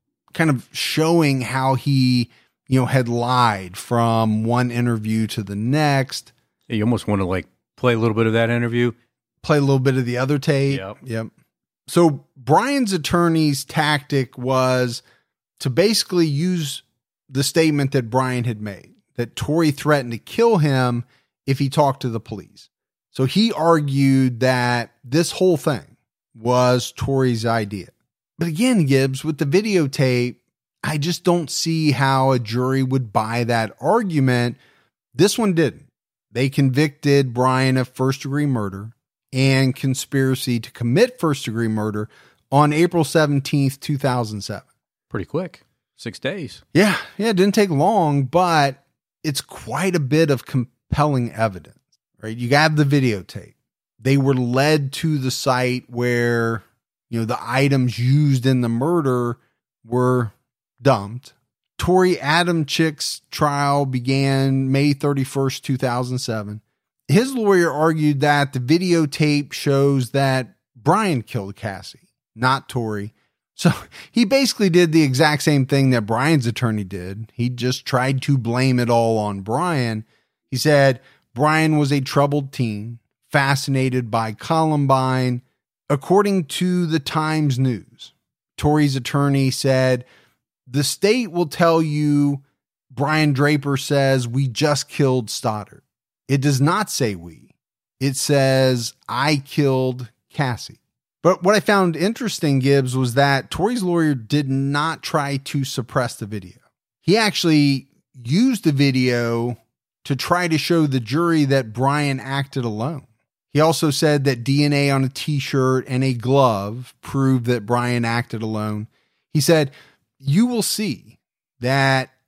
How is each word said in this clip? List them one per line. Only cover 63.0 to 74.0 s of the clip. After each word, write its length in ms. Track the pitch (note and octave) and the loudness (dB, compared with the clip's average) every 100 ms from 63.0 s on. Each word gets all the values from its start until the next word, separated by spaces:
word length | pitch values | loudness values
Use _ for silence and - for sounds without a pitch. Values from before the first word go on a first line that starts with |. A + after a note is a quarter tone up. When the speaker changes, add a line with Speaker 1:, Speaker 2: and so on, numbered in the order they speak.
| - - _ | -8 -10 _
Speaker 1:
trial 560 | - D3+ C#3+ C#3+ C#3+ C#3 | -2 0 0 0 0 0
began 880 | B2+ A#2+ C3+ C#3 C3+ C3+ C3+ C3+ | -2 -2 0 0 0 0 0 0
May 200 | C3+ D3 | 2 2
thirty-first, 720 | C#3+ C#3+ C3+ C3 C#3 C3+ - | 2 0 -2 -2 -2 -4 -4
two 120 | - B2+ | -6 -2
thousand 420 | C3 B2 B2+ B2+ | -2 -2 -4 -6
seven. 440 | - A2+ G#2 G#2+ - _ _ _ - | -6 -8 -8 -14 -16 _ _ _ 0
His 260 | D#3 C4 | 2 2
lawyer 360 | C4 G#3 F#3+ E3+ | 0 2 2 2
argued 500 | C#3+ D#3+ D#3+ D3+ C#3 | 2 0 2 0 2
that 340 | D3 C#3+ C#3 | 2 2 0
the 60 | C3 | -4
videotape 920 | B2 E3+ F#3 E3+ D3+ - D3+ D3 C#3+ | 0 0 2 0 0 0 0 0 -4
shows 600 | - - C#3 C#3 C#3 A#2+ | -6 0 2 2 0 -2
that 420 | C#3 C3+ C3 A#2 _ _ | -2 0 -2 -4 _ _
Brian 460 | - G#2 G3 G#3 C3+ | -4 0 2 2 -2
killed 360 | - A#2+ G2 G2 | -4 -8 -10 -10
Cassie, 520 | A2 F#2+ - - _ _ _ | -10 -10 -16 -20 _ _ _
not 360 | G#2+ B2+ C3+ - | -4 0 0 -4
Tori. 420 | B2+ A2+ G#2 G2+ - _ _ _ | -6 -4 -6 -8 -14 _ _ _
So 160 | - F3 - - - | -2 0 0 -6 -20